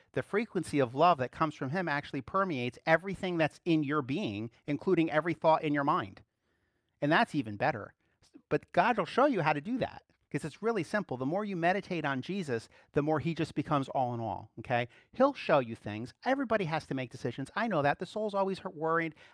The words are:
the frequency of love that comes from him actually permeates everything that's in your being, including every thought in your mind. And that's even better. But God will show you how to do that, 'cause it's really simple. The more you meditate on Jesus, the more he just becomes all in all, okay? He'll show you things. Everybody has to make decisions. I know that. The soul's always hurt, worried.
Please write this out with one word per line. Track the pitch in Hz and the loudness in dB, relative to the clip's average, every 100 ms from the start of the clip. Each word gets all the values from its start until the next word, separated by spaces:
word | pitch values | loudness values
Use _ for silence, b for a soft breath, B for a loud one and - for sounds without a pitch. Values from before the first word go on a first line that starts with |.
| b | b
the | - | -6
frequency | - 202 233 190 156 147 | -2 -2 -2 -4 -2 0
of | 123 131 | 2 4
love | 170 160 | 4 6
that | 123 | 0
comes | - 156 - | -2 -2 -2
from | 135 | -6
him | 180 165 | -4 -2
actually | 143 - 143 | -4 -4 -8
permeates | - 190 196 139 123 - - | -4 -2 0 -2 -4 -4 2
everything | 165 190 185 190 175 | 2 2 -6 -2 0
that's | 151 - - | 0 0 2
in | 160 | 2
your | 139 151 | 2 -2
being, | 123 147 175 101 117 b b | -2 -2 -4 -4 -8 b b
including | 147 - 170 160 | -2 2 2 4
every | 156 165 | 2 0
thought | 160 165 156 | 2 4 4
in | 156 | 4
your | 147 | 0
mind. | 143 170 101 98 _ _ _ _ _ _ _ - | 2 0 -2 -12 _ _ _ _ _ _ _ -4
And | 143 | 2
that's | 170 233 151 | 4 4 0
even | 113 104 | -4 -2
better. | 135 123 101 _ _ _ _ - - | -2 -2 -8 _ _ _ _ -18 -4
But | 147 - | -4 -2
God | - 202 220 | 2 2 2
will | 165 | 0
show | - 294 | 4 4
you | 214 | 4
how | 156 | 0
to | 147 | 0
do | 160 254 | -2 -4
that, | - - _ _ _ | -4 -6 _ _ _
'cause | 147 | -6
it's | 160 - | -6 -4
really | 220 226 | -2 -2
simple. | 151 214 175 123 | -2 -4 -4 -4
The | 131 | -2
more | 180 208 | -2 -4
you | 185 | 0
meditate | 170 196 - 175 | 2 0 -2 -4
on | 147 135 | -2 -2
Jesus, | 127 196 156 117 - b b | -4 -4 -2 -4 -6 b b
the | 147 | 0
more | 151 156 | 2 2
he | 156 | 0
just | 160 156 - | -2 -2 -2
becomes | 143 147 127 | 0 0 0
all | 143 123 | -2 -2
in | 117 | -2
all, | 113 95 104 - | -4 -6 -10 -12
okay? | - 123 123 b b | -2 0 -2 b b
He'll | - 269 | 2 2
show | 269 - 151 | 2 2 2
you | 120 113 | 2 -6
things. | - 107 120 - - | -8 -8 -8 -8 -2
Everybody | 269 254 220 165 | -2 0 0 0
has | 156 - | -2 -4
to | |
make | 135 127 | -6 -6
decisions. | - 127 117 135 - | -6 -6 -6 -6 -4
I | 233 | 0
know | 165 | 2
that. | 143 147 | 2 2
The | 180 | -4
soul's | 214 214 | -4 -2
always | 196 196 190 | 0 -2 -2
hurt, | 190 - | -8 -4
worried. | 160 165 165 - B | 0 2 0 -6 B